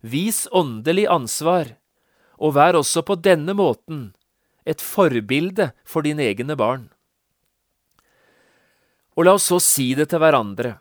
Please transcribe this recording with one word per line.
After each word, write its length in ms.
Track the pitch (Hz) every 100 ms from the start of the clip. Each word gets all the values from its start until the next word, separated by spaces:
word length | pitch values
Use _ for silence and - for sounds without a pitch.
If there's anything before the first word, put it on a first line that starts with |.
Vis 460 | 113 135 208 - -
åndelig 560 | 185 151 110 135 185 208
ansvar, 680 | 170 117 - 156 180 131 113 _ _ _ _ _ _
og 140 | 151
vær 220 | 143 160 170
også 240 | 135 170
på 140 | 160 190
denne 380 | 196 170 156 202
måten 540 | 180 113 - 151 110 _ _ _ _ _
et 160 | - 156
forbilde 960 | - - 175 120 104 139 180 190 160 -
for 240 | - 165 147
dine 160 | 151 127
egne 240 | 101 131
barn. 300 | 147 113 131 110 _ _ _ _ _ _ _ _ _ _ _ _ _ _ _ _ _ _ _ _ _ _ -
Og 80 | 175
la 60 | 196
oss 80 | -
så 80 | 175
si 300 | - - 127 131
det 80 | 151
til 100 | 170
hverandre. 540 | 160 139 104 98 120 107